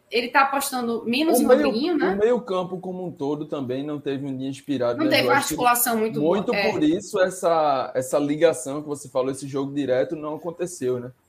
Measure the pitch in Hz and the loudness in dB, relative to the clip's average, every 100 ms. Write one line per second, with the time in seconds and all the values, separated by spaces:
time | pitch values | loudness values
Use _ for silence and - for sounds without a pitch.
0 | - 226 240 294 269 277 - 254 233 233 | -4 -2 2 2 2 0 -4 -4 -4 -2
1 | 220 254 320 240 - 269 285 220 320 320 | -2 0 2 4 6 6 6 0 0 0
2 | 190 196 220 240 - 185 175 185 185 185 | 0 2 2 2 0 -4 -4 -6 -8 -8
3 | 180 - 139 147 151 151 123 131 147 147 | -8 -4 -4 -4 -4 -6 -4 -4 -6 -6
4 | 143 135 139 131 135 135 - 135 120 120 | -4 -4 -4 -6 -6 -8 -4 0 0 2
5 | 311 - 247 277 269 - 247 240 254 226 | 2 4 4 2 0 2 2 2 2 0
6 | 220 147 151 196 220 208 196 175 151 180 | 0 0 2 2 0 0 0 2 2 0
7 | - 202 185 185 175 160 151 131 - 127 | 0 0 0 0 2 2 2 2 -2 -4
8 | 131 151 143 151 165 156 139 147 147 143 | 0 0 0 4 2 2 -4 -8 -8 -10
9 | 131 131 131 135 139 135 139 143 131 127 | -6 -2 -2 -4 -6 -4 -4 -2 0 0
10 | - 160 151 151 170 165 175 - 127 123 | 0 -4 -8 -8 -8 -6 -8 -4 -2 -2
11 | 123 - | -6 -14